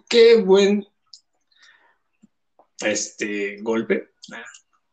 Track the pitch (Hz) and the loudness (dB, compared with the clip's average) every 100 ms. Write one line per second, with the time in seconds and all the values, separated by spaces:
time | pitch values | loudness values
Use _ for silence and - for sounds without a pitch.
0 | - 233 226 226 185 196 196 208 - _ | -2 4 6 4 4 2 2 -2 -6 _
1 | _ _ _ _ _ _ _ _ _ _ | _ _ _ _ _ _ _ _ _ _
2 | _ _ _ _ _ _ _ - 110 101 | _ _ _ _ _ _ _ -10 -6 -6
3 | - - 107 104 101 101 110 113 110 - | -8 -12 -10 -8 -10 -10 -6 -6 -4 -6
4 | - _ - 120 - - _ _ _ | -6 _ -20 -20 -20 -20 _ _ _